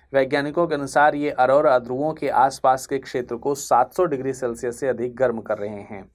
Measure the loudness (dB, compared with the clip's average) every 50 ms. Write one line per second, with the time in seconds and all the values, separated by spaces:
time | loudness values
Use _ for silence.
0 | _ _ 0 0 0 2 0 -2 -2 -2 -2 -2 -2 0 -2 -4 -4 0 2 4
1 | 4 4 4 2 -2 -2 0 2 4 4 4 4 6 4 4 2 2 -2 -4 -4
2 | -4 -4 -4 -4 -4 0 2 4 2 2 2 2 2 2 2 2 -2 -4 -6 -6
3 | -6 -6 -6 -6 -6 -6 -6 -6 -4 -4 -4 -4 -2 2 2 2 2 2 0 0
4 | 0 0 0 -2 -4 -4 -6 -4 -4 -6 -6 -6 -6 -6 -6 -4 -4 -4 -2 -2
5 | -4 -6 -2 0 0 0 0 -2 -6 -6 -6 -6 -6 -8 -10 -10 -14 -14 -14 -16
6 | -16 -18